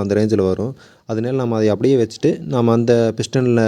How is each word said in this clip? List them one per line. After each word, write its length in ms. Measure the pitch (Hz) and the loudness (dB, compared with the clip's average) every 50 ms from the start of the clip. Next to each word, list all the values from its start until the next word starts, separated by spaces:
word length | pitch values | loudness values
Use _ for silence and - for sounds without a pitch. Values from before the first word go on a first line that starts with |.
| 101 | 0
அந்த 100 | 101 101 107 | 0 0 0
ரேஞ்சில் 300 | 107 107 110 101 95 92 | 0 2 2 2 2 0
வரும். 220 | 92 - 104 127 139 - - - - _ _ - | 0 -2 -4 -8 -8 -12 -20 -20 -20 _ _ -8
அதனால 260 | 113 110 113 123 135 131 | -6 -4 -4 -4 -4 -2
நம்ம 140 | 123 120 113 110 | -2 -2 -2 0
அதை 100 | 107 107 101 | 0 0 0
அப்படியே 220 | 95 127 131 139 127 | 2 2 2 2 2
வச்சுட்டு 280 | 113 113 - - - 160 - - 165 156 143 | 0 -2 -4 -2 -2 -2 -2 -2 -6 -4 -2
நம்ம 180 | 123 117 117 117 117 | 0 2 2 2 2
அந்த 160 | 117 120 120 117 117 113 110 - | 2 2 2 2 2 0 -2 -4
பிஸ்டனில் 460 | 107 - - 131 127 123 120 117 113 | -6 -4 -2 -2 0 2 2 2 2